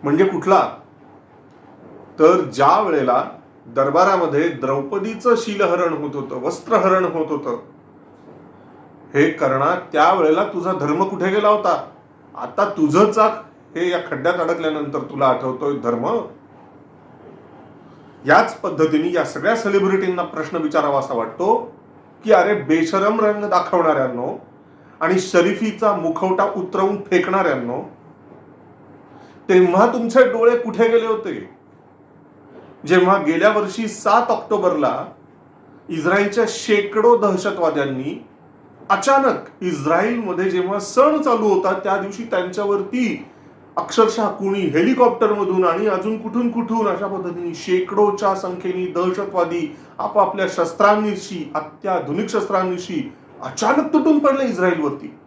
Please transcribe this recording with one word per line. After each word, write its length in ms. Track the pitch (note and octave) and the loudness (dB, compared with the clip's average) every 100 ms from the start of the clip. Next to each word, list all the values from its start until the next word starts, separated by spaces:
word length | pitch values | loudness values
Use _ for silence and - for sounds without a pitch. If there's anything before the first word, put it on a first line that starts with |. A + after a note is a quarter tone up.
म्हणजे 220 | C#3+ D3+ | 0 2
कुठला? 480 | F#3+ F3+ F#3 F#3 B2 - - - - - _ - - - - - - - - - | 2 0 2 2 2 -6 -20 -20 -20 -20 _ -20 -20 -20 -20 -20 -20 -20 -20 4
तर 220 | D#3 F#3 | 4 6
ज्या 400 | D3+ A2+ C#3+ F#3 | 0 2 4 4
वेळेला 440 | G#3 D#3 B2+ B2 C3+ - - - - | 2 0 0 0 -2 -10 -20 -20 -10
दरबारामध्ये 800 | A#2 C3+ D3+ F#3+ F#3+ E3 C#3+ E3 | -2 0 4 4 2 0 0 -2
द्रौपदीचं 880 | C3+ C3 C#3 C3+ G3+ G3+ A3 B3 A3+ | -2 -4 -4 -2 -6 -6 -4 0 0
शीलहरण 560 | - G3 F#3+ F3 F3 | 0 -2 0 0 -2
होत 180 | D3+ D3 | -2 -6
होतं, 280 | C#3 - C3 | -8 -8 -6
वस्त्रहरण 640 | C3 F3 - A3 F#3 F#3 | -6 -6 0 2 2 2
होत 220 | F3+ D#3+ D#3 | 0 -2 -4
होतं, 280 | D3 C#3 A#2+ - - - - - - - - - - - - - - - | -4 -6 -8 -10 -20 -20 -20 -20 -20 -20 -20 -20 -20 -20 -20 -20 -20 -6
हे 160 | C#3+ D3+ | 0 2
कर्णा, 500 | - C#3+ C3+ C#3+ F3+ - | 2 0 0 0 -2 -4
त्यावेळेला 520 | D3+ D#3+ F#3+ D#3 D#3+ | 2 4 4 2 2
तुझा 280 | G3+ F#3+ F3 | 0 -2 -4
धर्म 320 | F3 C#3+ D#3 | -4 -2 0
कुठे 240 | F#3+ F#3 F3+ | -2 0 0
गेला 200 | G3+ G#3 | 2 4
होता? 400 | G#3 F#3 D3 - - - - - - | 2 2 -2 -4 -18 -20 -20 -20 -14
आता 320 | B2 - G3 | -10 -2 -2
तुझं 400 | - D3+ D#3 G#3 | 0 2 4 4
चाक 340 | A3 - C3+ - - - D#3 | 6 2 2 -12 -20 -14 -6
हे 140 | F3 | -2
या 80 | F3 - | -2 -4
खड्ड्यात 240 | C3+ D3 | -4 -2
अडकल्यानंतर 640 | F3 D#3+ E3 D#3+ D3+ C#3+ C#3 | 0 -2 -2 -2 -4 -6 -6
तुला 280 | C3 C3+ C3+ | -8 -2 0
आठवतोय 520 | B2 C3 B2+ D3 C3+ | 0 -2 -4 -4 -2
धर्म? 420 | A#2+ A#2 C3+ A3+ - - - - - - - - - - - - - - - - - - - - B2+ | -2 -2 -2 -4 -6 -16 -20 -20 -20 -20 -20 -20 -20 -20 -20 -20 -20 -20 -20 -20 -20 -20 -20 -14 4
याच 340 | E3 A3+ - | 4 4 -2
पद्धतीने 520 | F#3+ C3+ D#3 D3+ E3+ | -6 0 2 2 0
या 120 | F3 | -2
सगळ्या 320 | D3+ - F3+ A3+ | -2 -2 0 0
सेलिब्रिटींना 680 | G#3+ G3 F#3+ F#3+ F#3+ F3+ | 2 2 2 0 0 -2
प्रश्न 340 | D#3+ - D#3 E3+ | -4 -6 -6 -4
विचारावा 420 | D3+ D#3 D3 C#3 | -2 0 0 -2
असा 160 | C3+ | -2
वाटतो 600 | B2 A2 - F#3 - - - - - - - | -4 -6 -4 0 0 -2 -16 -20 -20 -20 -14
की 80 | A3 | 2
अरे 220 | G3 F3+ | 4 4
बेशरम 680 | G3+ C3+ D#3+ D#3+ G3 G3 A3+ | 0 0 0 2 0 0 2
रंग 240 | G#3+ G#3 | 0 0
दाखवणाऱ्यांनो 960 | G#3 F3+ F3 F3+ E3 D3 B2+ A#2+ C3 F#3+ - - - - - - | 0 -2 0 0 2 0 -2 -4 -8 -8 -14 -20 -20 -20 -20 -6
आणि 180 | D#3+ F#3 | -2 0
शरीफीचा 720 | - F3+ F3 - A3 G#3 A3 | 2 2 2 0 -4 0 0
मुखवटा 600 | F#3+ D#3+ D#3+ F#3+ F#3 G#3 G3 | 0 -2 -2 -2 0 0 -2
उतरवून 400 | F3+ F#3+ F#3+ G#3 | -6 -2 -2 -2
फेकणाऱ्यांनो, 840 | - F3+ - F#3+ F3+ C3 A#2+ C3 G3+ - - - - - - - - - - - - - - - - | 0 0 2 0 0 -2 -4 -8 -10 -18 -20 -20 -20 -20 -20 -20 -20 -20 -20 -20 -20 -20 -20 -20 2
तेव्हा 380 | F#3 F3+ F3+ A#3 | 6 6 6 4
तुमचे 460 | A#3+ A#3 C4 B3+ | 2 0 4 4
डोळे 240 | A#3 A#3 A#3+ | 6 2 2
कुठे 320 | A#3 F3+ A3+ | -2 0 4
गेले 180 | A3+ A3+ | 4 2
होते, 440 | G#3+ G3 A2+ - - _ - - _ - - - - - - - - D3 | -4 -4 -10 -12 -20 _ -20 -20 _ -20 -20 -20 -20 -20 -20 -20 -18 2
जेव्हा 300 | F3+ F3+ G3 | 4 6 4
गेल्या 340 | D3+ E3 G3+ | 2 4 4
वर्षी 380 | G#3+ G3 F#3 A3 | 2 -2 -4 -8
सात 420 | - G#3+ A3 A#3+ | -4 2 2 2
ऑक्टोबरला 760 | A3 - - F3+ D#3 C3+ B2 - - - - - - - - - | -4 -2 0 0 0 -2 -2 -8 -16 -20 -20 -20 -20 -20 -20 -10
इस्रायलच्या 560 | E3 D3+ G3 G3+ G#3+ A3 | -4 0 2 0 0 -2
शेकडो 680 | - - G3+ G3+ G#3+ A3 A#3 | -2 0 0 0 2 4 4
दहशतवाद्यांनी 1120 | G#3 F#3 G3+ F#3+ E3 D3+ C#3 C3 C#3 - - - - - - - - | 4 0 -2 -2 -2 0 -2 -4 -6 -10 -14 -20 -20 -20 -20 -20 -4
अचानक 460 | G3 C4+ C#4 C4+ - - - | -2 2 2 2 -2 -8 -8
इस्रायलमध्ये 880 | F3+ D3 C#3 E3+ G#3+ A#3+ G#3 E3 F#3+ | -6 -4 0 0 0 -2 -4 -2 -2
जेव्हा 300 | F3+ F#3 G3+ | -2 -2 -4
सण 420 | F#3 - C#4+ D#4 | -4 2 4 4
चालू 260 | C#4 A#3 G#3+ | 0 0 2
होता 240 | F#3 F#3 | 2 0
त्या 240 | F#3+ G3+ G3 | -2 -2 -2
दिवशी 260 | F#3+ - | -4 -10
त्यांच्यावरती 1040 | A3+ F#3+ F3+ F#3 G3+ G3+ F#3+ B3 A#3+ D#3 - - - - - - | -4 -4 -4 -4 -2 -2 -2 -2 -2 -4 -10 -20 -20 -20 -10 -8
अक्षरशः 520 | - - G#3+ A#3 G#3 | -4 2 2 2 -4
कुणी 320 | - G3 G3 | -2 -4 -2
हेलिकॉप्टरमधून 1040 | F3 D3 G3+ B3+ A#3 A#3+ G#3+ G#3 F#3+ F#3 | 0 2 2 4 4 4 0 0 -2 0
आणि 220 | F#3 E3+ G#3+ | 0 0 0
अजून 360 | F#3 G3 A3 | -2 -4 -6
कुठून 280 | A3 G#3+ A#3+ | -4 -2 -2
कुठून 380 | A#3 A#3 A3+ G3+ | -2 -4 -2 -2
अशा 180 | F3 G3 | -2 -6
पद्धतीने 480 | F#3+ F3 E3+ F3 | -6 -8 -8 -10
शेकडोच्या 800 | D#3+ - F#3 F#3 G3+ G#3 G3+ G3+ | -10 -2 -2 0 2 2 2 -2
संख्येने 520 | F#3+ F#3 F3 F#3 F#3 F3+ | -2 -4 -6 -6 -4 -4
दहशतवादी 880 | D#3+ F#3 F3+ G3 F#3 F3 F3 D#3+ - - - | -2 -2 -2 -4 -2 -2 -2 -6 -10 -20 -10
आपापल्या 480 | G#3 G#3+ F#3+ G3 F#3 | -4 0 0 0 -4
शस्त्रांनिशी, 1040 | - E3 - G#3 G#3+ G#3+ F#3 - F#3 C#3+ | -2 -4 2 2 4 0 -4 -8 -10 -8
अत्याधुनिक 760 | D#3 - - G3 F3+ C#3 D#3 G#3+ | -8 -10 -12 -4 -4 -2 -4 -2
शस्त्रांनिशी 840 | A3 F#3+ G3 F#3 F3 - E3+ - - - - | -2 -2 -2 -2 -4 -6 -6 -6 -12 -20 -14
अचानक 500 | B2+ - A3 C4+ - | -12 -4 0 2 2
तुटून 260 | D4+ D4+ D4 | 2 2 2
पडले 260 | C#4+ C4+ C4 | 2 2 -2
इस्रायलवरती 680 | F3+ F#3 E3 D3 C3+ G2+ - | 0 0 0 -2 -6 -12 -18